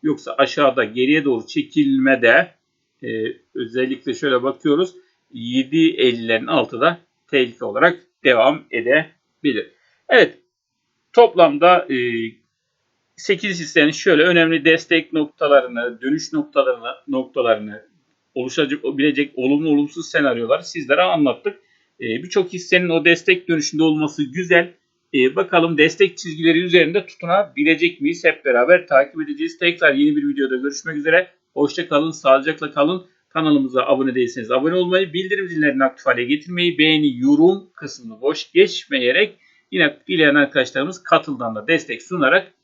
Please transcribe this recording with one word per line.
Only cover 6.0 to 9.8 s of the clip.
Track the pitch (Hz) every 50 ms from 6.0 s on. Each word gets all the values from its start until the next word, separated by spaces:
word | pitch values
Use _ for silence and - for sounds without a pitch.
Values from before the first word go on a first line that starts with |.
| 123 127 123 117 113 113 113 110 135
altı | - 165 143 113 - - 113
da | 131 165 175 170 _ _ _ _ _ -
tehlike | - 139 127 117 117 - 123
olarak | 104 101 127 147 180 175 - _ _ _ _ -
devam | 143 123 113 113 135 156 156 - -
edebilir. | - 117 117 120 139 156 160 156 _ _ _ _ _ _ - 143 123 101 - - _ _